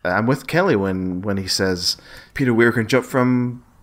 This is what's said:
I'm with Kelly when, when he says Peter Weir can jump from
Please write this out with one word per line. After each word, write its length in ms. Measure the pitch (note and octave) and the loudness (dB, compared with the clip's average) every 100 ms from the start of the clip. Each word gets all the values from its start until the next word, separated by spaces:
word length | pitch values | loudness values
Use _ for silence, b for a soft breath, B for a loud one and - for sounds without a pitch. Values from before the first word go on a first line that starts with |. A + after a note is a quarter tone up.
I'm 220 | F2+ F#2 A2+ | -2 0 0
with 200 | C#3+ - | -2 -2
Kelly 280 | D#3+ F#3+ A2 | 0 2 2
when, 460 | G2 F#2 F#2 F2+ | 0 -2 -4 -4
when 160 | G#2 G2 | -4 -4
he 100 | F#2+ | -4
says 500 | - F#2+ F2+ F2 - B B B | -2 0 0 -4 -6 B B B
Peter 200 | - C3 | -2 2
Weir 180 | A2+ A#2 | 4 4
can 160 | A#2 G#2+ | 2 0
jump 180 | C3 A#2 | 0 0
from 580 | C3 B2+ B2+ B2 B2 - _ | 0 2 0 -2 -6 -18 _